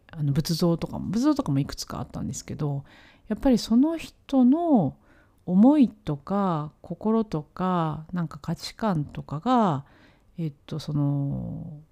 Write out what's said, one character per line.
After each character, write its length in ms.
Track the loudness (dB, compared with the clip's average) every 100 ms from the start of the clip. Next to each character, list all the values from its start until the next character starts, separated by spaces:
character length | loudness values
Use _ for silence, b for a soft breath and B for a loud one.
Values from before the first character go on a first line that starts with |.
| _
あ 100 | -4
の、 100 | -2
仏 200 | 0 0
像 240 | 0 0 0
と 100 | -4
か 120 | -8
も、 100 | -4
仏 140 | 0
像 120 | 2 2
と 80 |
か 80 | 0
も 80 | 0
い 60 | -2
く 100 | -6
つ 100 | -10
か 140 | -10
あ 40 |
っ 40 | -10
た 120 | -8
ん 60 | -8
で 60 |
す 120 | -10 -10
け 100 | -6
ど、 280 | -6 -6 -10 b b b b
や 80 | -2
っ 40 |
ぱ 100 | 2
り 80 | 2
そ 200 | 4 4
の 200 | 4 0
人 480 | -10 -20 -2 4 4
の 520 | 4 4 4 2 -4 b b b b 0
思 320 | 6 8 8
い 120 | 4
と 280 | 0 -8 -6
か、 540 | -4 -2 0 -2 -6 -12
心 420 | -14 -6 0 0
と 180 | 0 -6
か、 640 | -6 -4 -2 0 -2 -4 -8
な 100 | -6
ん 40 | -6
か 120 | -6
価 160 | -8 -8
値 200 | -8 -6
観 300 | -2 -2 -4
と 180 | -8
か 160 | -10 -6
が、 460 | 0 2 2 0 -6 b b b b -8
え 100 | -8
っ 60 | -8 -12
と、 140 | -10
そ 140 | -4
の、 880 | 0 0 0 -2 -4 -6 -10 -12 -16 -12